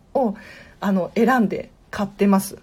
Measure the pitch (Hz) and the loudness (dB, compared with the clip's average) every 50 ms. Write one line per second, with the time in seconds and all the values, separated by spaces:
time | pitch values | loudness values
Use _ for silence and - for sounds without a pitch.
0 | _ _ - 277 254 208 202 - - - - - - - - - - 202 190 190 | _ _ -2 -2 -2 -2 -4 -6 -12 -20 -20 -20 -20 -20 -14 -6 -2 -2 0 0
1 | 170 - - 208 233 226 262 247 208 180 180 - - - - _ _ - - - | -2 -2 0 0 2 2 4 2 2 0 -2 -6 -10 -12 -18 _ _ -12 -8 -6
2 | 202 196 - - 196 202 196 196 196 - - - | -6 -6 -2 0 2 4 4 2 0 -2 -12 -16